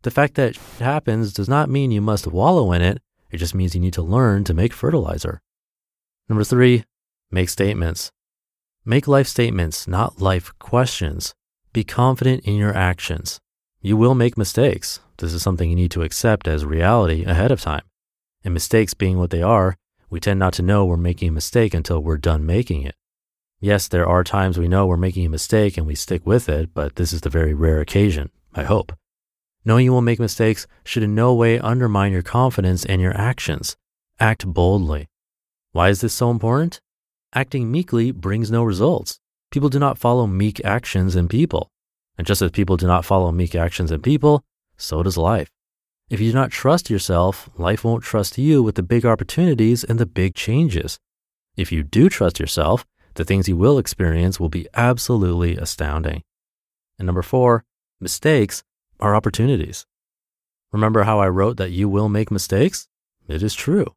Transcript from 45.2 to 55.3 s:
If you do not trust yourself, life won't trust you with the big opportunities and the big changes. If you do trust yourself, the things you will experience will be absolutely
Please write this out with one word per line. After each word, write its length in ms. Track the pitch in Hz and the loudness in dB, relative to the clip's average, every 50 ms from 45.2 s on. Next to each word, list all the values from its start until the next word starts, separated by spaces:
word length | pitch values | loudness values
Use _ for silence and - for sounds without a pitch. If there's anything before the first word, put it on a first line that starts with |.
| 80 90 113 98 71 - _ _ _ _ _ _ _ _ _ _ _ _ | 0 0 0 0 -2 -6 _ _ _ _ _ _ _ _ _ _ _ _
If 100 | 117 95 | -4 -2
you 120 | 110 113 | 0 2
do 20 | 113 | 2
not 160 | 131 131 127 | 2 0 0
trust 400 | - - - 127 160 170 - - | -2 -2 2 2 2 2 0 -2
yourself, 580 | 110 95 - - 90 85 87 95 98 - - - _ | -4 -2 0 0 2 2 2 2 0 -4 -14 -18 _
life 280 | - 85 90 104 - - | -4 -2 -2 -2 0 0
won't 180 | 117 117 113 | -2 -2 -2
trust 360 | - - - 107 98 - - - | -4 -4 -2 -2 -2 -2 -4 -2
you 220 | 135 151 156 139 | 2 4 4 4
with 140 | 120 107 101 | 4 2 0
the 80 | - | -2
big 240 | 90 87 120 120 117 | -2 0 0 2 4
opportunities 800 | 120 110 - 101 - - 160 175 175 143 113 110 113 123 117 - | 2 2 0 -2 -6 -2 0 2 2 2 2 2 2 2 0 0
and 160 | - 117 113 | -2 0 -2
the 60 | 120 | -2
big 280 | 85 _ 92 92 95 - | -2 _ -2 -2 -2 -2
changes. 640 | - - - 113 143 170 143 95 82 - 80 - _ _ _ _ _ _ _ _ _ _ _ _ | -4 -4 -2 0 0 0 0 0 -4 -6 -6 -12 _ _ _ _ _ _ _ _ _ _ _ _
If 140 | - 90 - | -6 -4 -2
you 140 | 85 78 73 | -2 -4 -4
do 240 | 73 - 110 151 190 | 0 4 4 4 4
trust 320 | - - 104 85 - - | 4 2 0 0 0 -2
yourself, 440 | - - - 82 76 80 107 127 - _ _ _ _ _ - | -6 -4 -2 0 2 2 0 0 -2 _ _ _ _ _ -8
the 100 | - 82 | -8 -2
things 240 | - 98 98 92 98 | 0 0 0 0 0
you 80 | 90 | 0
will 220 | 82 95 131 147 131 | 2 4 4 4 2
experience 600 | - - - - 92 82 80 85 87 92 92 - | 0 -4 -4 -2 0 0 2 2 0 0 0 -2
will 80 | 85 80 | -4 -4
be 200 | 78 90 78 - - | -4 -6 -8 -6 -2
absolutely 840 | - 120 123 127 120 - - 123 110 98 90 | 0 2 2 2 0 -2 -2 0 2 2 0